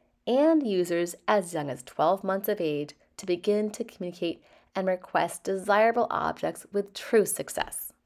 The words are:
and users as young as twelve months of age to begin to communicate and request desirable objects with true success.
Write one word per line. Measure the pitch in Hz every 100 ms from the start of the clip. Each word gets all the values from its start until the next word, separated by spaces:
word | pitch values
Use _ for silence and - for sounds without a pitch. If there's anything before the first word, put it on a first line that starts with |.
| _ _
and | - 254 302 320
users | 254 185 175 170 175 - -
as | 214 170
young | 165 143
as | 127
twelve | - - 156 196
months | 190 196 196
of | 202
age | 160 147 147 - _ -
to | 185
begin | 175 208 208 214
to | 208
communicate | 233 - 180 180 170 - _ _ _ 196
and | 185
request | 185 - - 170 -
desirable | - 190 190 208 226 240 226
objects | - - - 160 - -
with | 202 196
true | - - 226 190
success. | - - - - - - -